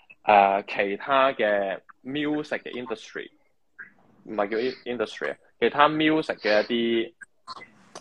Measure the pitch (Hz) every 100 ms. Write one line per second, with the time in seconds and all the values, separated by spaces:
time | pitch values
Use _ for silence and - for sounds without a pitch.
0 | _ _ - 104 98 98 104 - 101 101
1 | - 135 135 135 107 101 98 90 - _
2 | 127 143 147 151 151 113 - 120 123 110
3 | - - - _ _ _ _ - - _
4 | _ _ - 107 104 110 127 - 120 120
5 | 107 - 73 - _ _ 117 143 147 156
6 | 156 156 160 - 104 107 104 120 117 117
7 | 113 - - _ - - - _ _ -